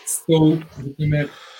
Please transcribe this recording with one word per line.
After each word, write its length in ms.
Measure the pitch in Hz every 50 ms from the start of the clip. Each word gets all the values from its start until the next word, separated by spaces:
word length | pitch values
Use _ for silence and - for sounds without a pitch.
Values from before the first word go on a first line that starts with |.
| -
s 200 | - - - -
tou, 340 | - 160 160 156 156 160 160 - - - - 135
řekněme, 420 | 139 - - 151 151 147 147 147 139 - - - - -